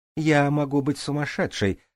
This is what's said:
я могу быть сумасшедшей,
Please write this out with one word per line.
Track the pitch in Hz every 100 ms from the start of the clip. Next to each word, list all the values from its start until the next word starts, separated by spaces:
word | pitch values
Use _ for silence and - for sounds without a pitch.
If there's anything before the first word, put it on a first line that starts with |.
| _ -
я | 156 147 143
могу | 147 139 143
быть | 139 139
сумасшедшей, | - 143 147 - 180 - 101 87 _